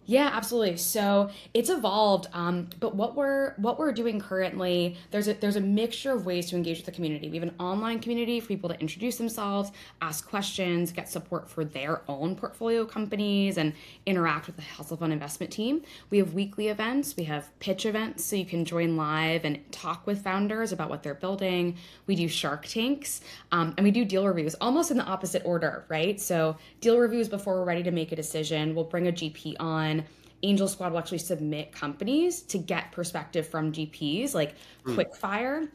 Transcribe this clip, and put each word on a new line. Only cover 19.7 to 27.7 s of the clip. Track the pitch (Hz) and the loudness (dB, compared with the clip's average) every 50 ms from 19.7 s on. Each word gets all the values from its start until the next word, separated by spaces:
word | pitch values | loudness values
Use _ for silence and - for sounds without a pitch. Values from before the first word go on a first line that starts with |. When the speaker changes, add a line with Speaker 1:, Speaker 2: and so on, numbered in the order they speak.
Speaker 1:
talk | - - - 160 170 - - | -14 -8 -6 -6 -6 -4 -2
with | - 202 202 202 | -2 -2 -2 0
founders | 190 185 196 202 202 214 226 226 202 | 0 0 2 2 0 0 0 -2 -2
about | 185 170 156 - | -2 -2 -4 -4
what | 143 151 | -4 -6
they're | - 147 | -6 -8
building. | 139 - - 185 196 190 190 185 180 180 175 175 175 175 - - - - - | -8 -4 -4 -4 -2 0 0 0 2 2 2 0 -2 -4 -10 -18 -20 -8 0
We | - 196 | 0 2
do | 170 170 160 | 2 2 0
Shark | - - - 147 143 151 - | 0 0 -2 -2 -4 -4 -6
Tanks, | - - 226 226 262 285 277 - - - - - - - - - - | -6 -2 0 2 0 0 -2 -2 -8 -8 -8 -10 -14 -18 -12 -4 0
um, | 175 175 160 160 - | 2 2 2 2 2
and | - 202 | 6 6
we | 208 | 6
do | 202 240 240 | 6 6 4
deal | 196 190 185 196 | 2 2 2 4
reviews, | 196 180 170 151 160 156 | 4 2 2 0 -2 -2
almost | - - 240 262 330 330 339 | 0 0 2 4 4 4 4
in | 277 | 2
the | 254 - | 0 0
opposite | - 190 185 - 170 - - - | 0 -2 -2 -2 -2 -2 -2 0
order, | 175 175 170 160 147 - - - - | 0 0 2 2 0 -2 -4 -6 -4
right? | 160 156 160 196 208 202 | -2 0 0 0 0 -2
So | - - 180 165 160 156 156 - - - - - | -2 0 2 4 4 2 0 -2 -10 -20 -8 0
deal | - 233 226 | 4 6 6
reviews | 240 240 226 226 240 226 202 | 6 6 4 4 2 0 0
before | 202 196 196 202 185 | -2 -4 -2 0 0
we're | 185 180 | 0 2
ready | 175 | 0